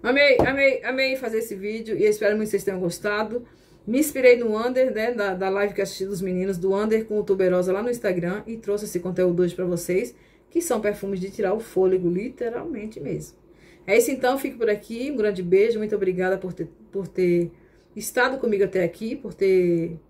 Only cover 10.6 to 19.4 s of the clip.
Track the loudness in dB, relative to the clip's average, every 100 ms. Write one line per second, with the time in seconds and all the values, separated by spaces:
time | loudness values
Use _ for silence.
10.6 | -2 -2 -2 -4 -6 -6 -6 -2 -2 -2
11.6 | -2 2 2 2 0 -2 -4 -6 -6 -6
12.6 | -8 -8 -10 -10 -8 -8 -10 _ _ -20
13.6 | -20 -18 2 4 4 0 0 0 -4 -2
14.6 | -2 -2 -4 -8 -4 0 -2 -2 2 4
15.6 | 4 2 -2 -2 -2 0 -2 -2 -6 -8
16.6 | -12 -12 -10 -10 -6 0 2 2 0 -8
17.6 | -20 _ _ -12 -6 0 0 0 -2 0
18.6 | 0 0 -2 -4 -8 -8 -12 -2